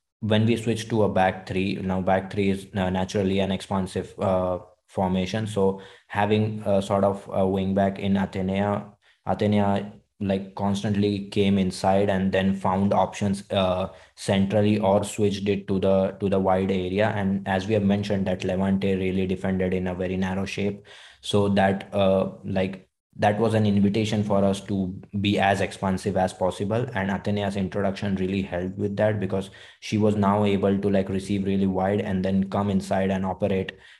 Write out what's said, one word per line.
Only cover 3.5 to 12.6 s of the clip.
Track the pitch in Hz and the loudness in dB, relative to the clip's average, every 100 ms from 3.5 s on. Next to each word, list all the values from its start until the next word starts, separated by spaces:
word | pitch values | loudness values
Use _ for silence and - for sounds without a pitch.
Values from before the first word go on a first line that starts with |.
expansive, | 95 - 98 92 98 90 - | -2 -4 -4 -4 -6 -8 -4
uh, | 95 92 92 90 - _ _ | 0 0 0 -4 -8 _ _
formation. | - 92 95 90 110 110 | -4 0 0 -2 -4 -4
So | 101 98 98 - - _ | 0 0 0 -10 -20 _
having | 104 104 107 107 107 107 | -2 2 2 0 -2 0
a | 101 | 0
sort | 98 101 | 2 0
of | 101 98 - | 0 -2 -4
a | 101 95 | -2 0
wing | 95 95 | 0 0
back | 95 98 95 | 2 0 0
in | 98 | 0
Athenia, | 98 98 95 92 98 101 101 - - _ _ - | 0 0 -2 -2 0 0 -2 -6 -16 _ _ -6
Athenia | 95 107 104 101 101 101 - _ - 98 | 0 2 4 2 0 -4 -12 _ -6 -2
like, | 98 98 - | -2 -4 -4
constantly | 101 98 110 101 104 101 101 | -2 -2 0 2 2 0 -2
came | 107 98 98 | 0 2 4
inside | 92 - 98 98 104 | 2 0 2 2 2
and | 95 95 | 2 2
then | 95 95 | 2 2
found | 98 | 0